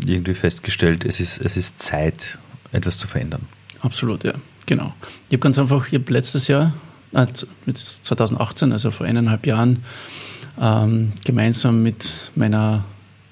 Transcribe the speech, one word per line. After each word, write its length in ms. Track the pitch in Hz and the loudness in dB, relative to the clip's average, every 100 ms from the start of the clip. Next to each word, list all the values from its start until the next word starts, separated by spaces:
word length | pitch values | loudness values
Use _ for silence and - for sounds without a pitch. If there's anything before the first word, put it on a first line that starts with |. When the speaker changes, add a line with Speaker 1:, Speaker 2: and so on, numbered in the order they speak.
| - | -2
Speaker 1:
irgendwie 280 | 92 90 | 0 -2
festgestellt, 680 | 90 87 - - - 85 82 | 0 0 -2 -6 0 2 2
es 160 | 87 - | 0 -2
ist, 180 | 87 - | 0 0
es 180 | - - | 0 -2
ist 240 | 87 - | -4 -2
Zeit, 560 | - 76 78 - - - - - - | -2 0 0 -2 -8 -12 -16 -20 -6
etwas 240 | - - - | -4 0 -2
zu 80 | - | -2
verändern. 360 | - 78 80 - - - - | -4 -6 -6 -10 -16 -20 -6
Speaker 2:
Absolut, 420 | 127 - 120 104 | -4 -2 -2 -2
ja, 80 | - - - - - | -4 -4 -10 -16 -2
genau. 280 | 120 101 - - - - | -2 -2 -10 -18 -20 -2
Ich 60 | |
hab 60 | 123 | 2
ganz 160 | 135 135 | 4 4
einfach, 280 | 135 139 - | 4 2 2
ich 60 | |
hab 140 | 143 127 | -2 0
letztes 400 | 123 127 147 - | 0 2 0 2
Jahr, 240 | 139 160 151 - - - | 4 2 0 -8 -20 -4
äh, 140 | - 147 | 2 2
z-, 160 | - - - - | 0 -8 -8 -4
mit 100 | 123 | -4
zweitausendachtzehn, 920 | - - - - 113 113 113 - 139 | -4 -6 -4 0 0 0 -2 0 0
also 180 | 110 113 | 2 0
vor 160 | 104 - | -2 -2
eineinhalb 400 | 117 117 110 - | 0 2 0 0
Jahren, 380 | 113 120 123 - - - - - - - - | 2 2 2 -2 -16 -16 -16 -16 -16 -16 -2
ähm, 520 | 120 110 110 113 110 104 | 2 2 2 2 0 -2
gemeinsam 580 | - 120 110 117 123 117 | -2 2 2 2 4 4
mit 480 | 113 110 - - - | 2 0 -6 -10 -8
meiner 500 | - 110 107 107 107 101 - - - - | 0 2 2 2 0 -2 -10 -20 -20 -20